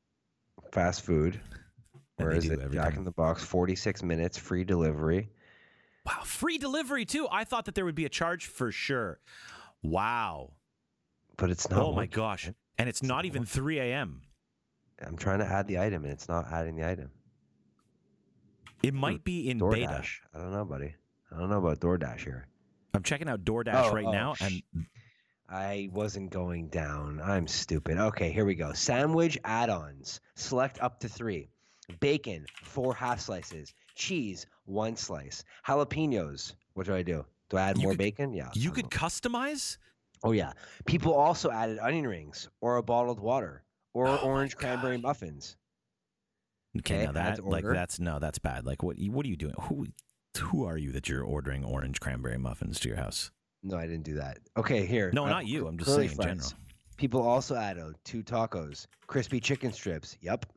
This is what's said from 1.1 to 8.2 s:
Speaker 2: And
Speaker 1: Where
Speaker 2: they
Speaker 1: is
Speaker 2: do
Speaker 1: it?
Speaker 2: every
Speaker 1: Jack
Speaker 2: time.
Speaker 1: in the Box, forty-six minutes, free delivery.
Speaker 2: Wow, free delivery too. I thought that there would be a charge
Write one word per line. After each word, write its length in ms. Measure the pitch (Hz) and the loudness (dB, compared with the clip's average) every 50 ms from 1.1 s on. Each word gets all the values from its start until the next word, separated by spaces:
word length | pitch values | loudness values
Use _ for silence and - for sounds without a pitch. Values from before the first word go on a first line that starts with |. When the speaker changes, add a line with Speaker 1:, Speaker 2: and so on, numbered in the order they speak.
| 87 78 76 87 98 110 - - - - - - _ - - _ - - - _ _ - | 4 4 4 4 2 -2 -8 -14 -16 -16 -18 -20 _ -20 -20 _ -20 -20 -20 _ _ -2
Speaker 2:
And 80 | 92 80 | 0 2
Speaker 1:
Where 20 | |
Speaker 2:
they 60 | 78 85 | 2 4
Speaker 1:
is 60 | 82 | 4
Speaker 2:
do 80 | 80 80 | 2 2
Speaker 1:
it? 60 | 71 | 0
Speaker 2:
every 160 | 67 69 69 | -2 -2 0
Speaker 1:
Jack 140 | 80 78 80 | 0 0 0
Speaker 2:
time. 80 | 76 73 | 0 -2
Speaker 1:
in 40 | 95 | -4
the 80 | 90 | -4
Box, 320 | 85 - 80 80 82 - - | 0 2 2 2 2 0 -2
forty-six 580 | - - 90 90 92 95 92 - 107 95 - | 0 2 2 4 2 2 0 0 -2 -2 0
minutes, 360 | - 85 85 80 85 87 - - | 0 0 0 2 0 0 -2 -4
free 260 | - - 92 90 90 | -6 -2 0 0 2
delivery. 640 | 92 95 87 82 78 76 76 78 78 85 95 107 107 - _ _ - - - - _ _ _ _ _ _ _ - | 4 4 4 4 4 2 2 2 4 4 2 0 -2 -8 _ _ -20 -20 -20 -20 _ _ _ _ _ _ _ -6
Speaker 2:
Wow, 180 | - - - - | -6 -6 -4 -4
free 340 | - - - - 330 330 311 | -4 -2 0 0 0 0 0
delivery 460 | 269 277 262 311 311 240 285 262 220 | 0 0 0 0 0 0 0 -2 0
too. 240 | - - 294 311 - | 0 0 0 0 0
I 140 | - 202 220 | 0 0 0
thought 220 | - 254 233 220 | 0 -2 -2 -2
that 100 | - 185 | -2 -2
there 80 | 202 185 | 0 0
would 100 | 175 156 | 0 0
be 100 | 151 160 | 0 -2
a 20 | 139 | -2
charge 380 | - - | 0 0